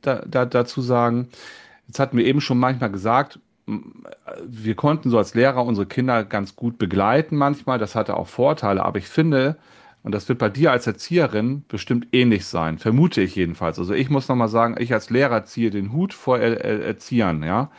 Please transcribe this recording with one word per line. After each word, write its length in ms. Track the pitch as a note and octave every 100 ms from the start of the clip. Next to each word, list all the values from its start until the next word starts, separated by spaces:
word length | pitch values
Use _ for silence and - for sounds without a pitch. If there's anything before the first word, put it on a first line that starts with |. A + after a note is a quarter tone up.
da, 220 | C#3 B2 -
da, 200 | C3 B2
dazu 360 | B2 A#2+ -
sagen, 480 | B2 B2 A#2+ A#2+ B2 - - - - _ _
jetzt 120 | -
hatten 180 | C3+ B2
wir 80 | G#2
eben 160 | C#3+
schon 160 | - B2
manchmal 320 | B2+ B2+ A2+
gesagt, 480 | G2 A2 B2 C#3+ - _ _ -
m-, 380 | G#2+ - - - - - - -
wir 300 | A2 A2 G2+
konnten 340 | C#3+ D#3+ B2+
so 80 | A#2
als 160 | G2 A2+
Lehrer 300 | C3+ B2+ B2
unsere 220 | G2+ G2
Kinder 360 | - B2+ A#2+
ganz 320 | G2+ G#2 G2 -
gut 220 | A#2 A2+
begleiten 580 | F#2+ F#2+ G2+ C#3 D#3 D3
manchmal, 420 | C#3+ C#3+ - B2
das 160 | G#2 A2+
hatte 220 | G#2 E2
auch 100 | F2
Vorteile, 560 | - C3+ D3+ G#2+ F#2+ -
aber 140 | F#2+
ich 80 | -
finde, 500 | - D#3+ C#3 C3+ D#3+ _ - - _
und 100 | -
das 140 | G2+ -
wird 100 | A#2+
bei 100 | A2
dir 220 | A#2 D#3+
als 160 | B2 A#2+
Erzieherin 760 | G2 - E3+ C#3+ G#2+ A#2+ C#3+ -
bestimmt 400 | G#2 - A#2+ A#2
ähnlich 340 | B2+ B2 G2+ -
sein, 340 | E2+ D#2+ E2
vermute 420 | F2+ B2+ F3 -
ich 140 | F#2 G2
jedenfalls. 420 | E2+ D#2+ E2 F2
Also 160 | F2+
ich 160 | G#2 C3+
muss 180 | C#3 -
noch 80 | B2
mal 120 | A2+
sagen, 280 | A2+ A#2 A2+
ich 140 | A#2+
als 160 | A2+ -
Lehrer 340 | A#2+ C#3 A2 -
ziehe 240 | A#2 A2+
den 240 | G2+ G2
Hut 200 | C#3+ F#3+
vor 260 | - - B2
Er-, 240 | A#2 A#2
Er-, 220 | G2+ G#2+ -
Erziehern, 580 | - - A#2+ G2 D#2
ja, 260 | D#2+ G#2 D3+